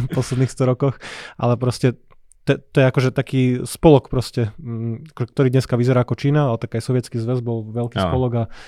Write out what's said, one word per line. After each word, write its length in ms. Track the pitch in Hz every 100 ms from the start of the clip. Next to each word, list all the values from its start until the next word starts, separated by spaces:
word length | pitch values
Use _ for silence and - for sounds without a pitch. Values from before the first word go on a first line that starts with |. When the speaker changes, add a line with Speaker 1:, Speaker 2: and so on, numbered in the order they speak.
| 127
Speaker 1:
posledných 380 | 135 120 123 131
sto 160 | - 127
rokoch, 300 | 120 139 - - - - -
ale 180 | 120 120
proste 440 | 123 - - - _ - - _
to, 180 | - 131
to 140 | - 151
je 80 | 131
akože 240 | 131 131
taký 560 | 120 - 131 127 123 120
spolok 400 | - 170 139 -
proste, 480 | 127 - - 107 -
mm, 540 | 120 113 113 113 -
k-, 160 | - 123
ktorý 220 | - 135
dneska 240 | 127 -
vyzerá 320 | 120 120 123 117
ako 80 |
Čína, 320 | 120 139 151 139
ale 160 | 113
tak 160 | 117 113
aj 80 | -
Sovietský 320 | 127 - 120
zväz 240 | 113 127
bol 240 | 120 113 110
veľký 320 | 113 120 -
Speaker 2:
Áno. 80 | 92
Speaker 1:
spolok 280 | 127 127 117
a 80 | 113 -